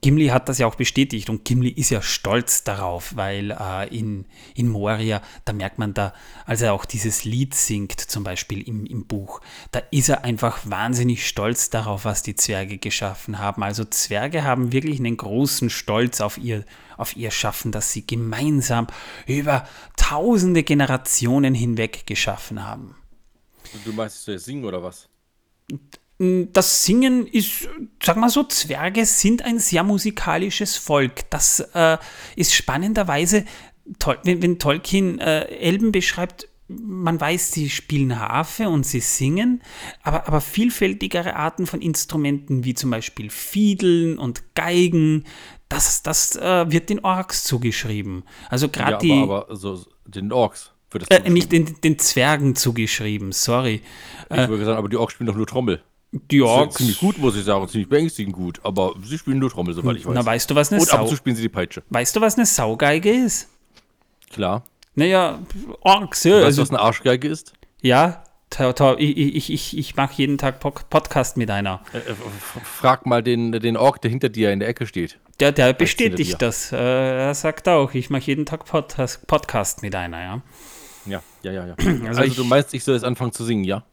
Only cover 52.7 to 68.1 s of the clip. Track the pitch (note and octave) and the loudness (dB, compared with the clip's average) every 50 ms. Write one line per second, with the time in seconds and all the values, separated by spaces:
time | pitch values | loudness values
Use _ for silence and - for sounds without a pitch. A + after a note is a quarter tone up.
52.7 | A#2 A#2+ A2 G#2+ - - A2 G#2+ G#2 G#2 G2 G2 F#2+ - - - A#2+ B2 C3 B2 | 0 0 -2 -2 -2 -4 -4 -4 -4 -4 -4 -6 -4 -2 0 2 2 2 2 0
53.7 | G#2+ G#2 - - - - - - - - - - D#3 C3+ B2+ A#2 A2 G#2 G#2 G#2+ | -2 -4 -6 -12 -20 -20 -20 -20 -20 -20 -12 -4 0 0 0 0 0 0 0 0
54.7 | A2+ A2 G2+ G2+ A2 A2+ A#2 G#2+ - - A#2+ A2+ G#2 G#2+ A2 - - B2+ B2+ A2+ | 0 0 0 -2 0 0 0 -2 -2 -4 -4 -2 -2 -2 -4 -2 -2 -2 0 0
55.7 | F2 D2+ _ _ _ _ _ _ - - - _ D3+ C#3 C3 A2+ A2+ C3 D3 D3 | 0 -2 _ _ _ _ _ _ -12 -12 -4 _ 4 6 6 8 6 6 4 4
56.7 | - - B2+ A#2+ G2+ - F3+ G3 G3+ - C#3+ B2+ G2+ G#2 F#2+ G2+ G#2 G2 G2 F2+ | 0 -2 0 0 0 2 0 0 0 4 2 2 2 2 0 2 2 2 0 -2
57.7 | - A2 G2 - C3+ D3 D#3+ E3 - - G#2+ G2 F#2 F#2 F2+ F2 E2+ - - G2+ | -2 -4 0 2 2 2 2 2 -4 -6 -6 -6 -6 -6 -6 -6 -6 -6 -6 -2
58.7 | F#2+ G2 F#2+ F#2 - F#2+ F#2+ G#2+ C#3+ D#3+ - - C3 C3+ C3+ B2+ - F2+ F2 F2 | 0 2 0 0 0 -4 -10 -10 -10 -8 -4 -2 0 0 0 -2 -2 -2 -4 -4
59.7 | E2+ E2+ D#3 B2+ - - - F2 - B2 A#2+ A2+ A2+ A#2 - - C#3+ D3 D3 - | -4 -2 -2 -2 -2 -2 -4 -4 -2 0 0 0 0 0 -2 0 2 2 2 4
60.7 | G#3 G#3 E3+ - - B2 A2 A2+ C#3 C#3 _ C3+ A#2+ A2+ A2+ A2 - G2 F2+ - | 4 2 4 4 4 4 4 2 -2 -2 _ -2 -2 0 -2 -4 -2 -2 -4 -4
61.7 | - - - _ - A#2+ B2 - - G#3+ A3 A3 G#3+ - A#3 - - - B2 A2 | -6 -16 -12 _ -2 0 0 2 2 4 2 4 4 4 2 2 2 2 0 0
62.7 | A2+ A#2 D3+ C#3+ D3+ D#3+ F3 G#3 A3+ B3+ B3+ A3 - - - - _ _ _ _ | 0 2 2 2 2 4 4 2 2 4 2 0 0 -4 -6 -10 _ _ _ _
63.7 | _ - _ _ _ _ _ _ _ _ _ _ - - G2+ F#2 G2 A2+ - - | _ -20 _ _ _ _ _ _ _ _ _ _ -6 -2 -2 0 0 -2 -6 -10
64.7 | _ _ - _ _ - D3+ F3+ F#3+ F#3 F3+ D#3+ - - F3+ - - - - - | _ _ -20 _ _ 2 2 4 6 4 4 2 -2 -6 -10 -10 -10 -10 -10 -12
65.7 | - - - F#3+ G3 G#3 G#3 - - - - - G3+ G#3+ E3 C#3+ D3 C#3+ C#3+ C#3 | -14 0 4 6 6 6 4 -4 -4 2 6 8 8 10 8 8 6 4 2 2
66.7 | C#3+ A2+ G#2 A2+ A2+ - - C3 B2 B2+ C3+ D3+ D#3 D#3 - - _ _ - _ | 2 2 2 2 2 2 2 2 2 2 2 -4 -6 -6 -10 -18 _ _ -20 _
67.7 | _ _ - B2+ B2 C3 D#3 F3 | _ _ 2 4 6 6 6 4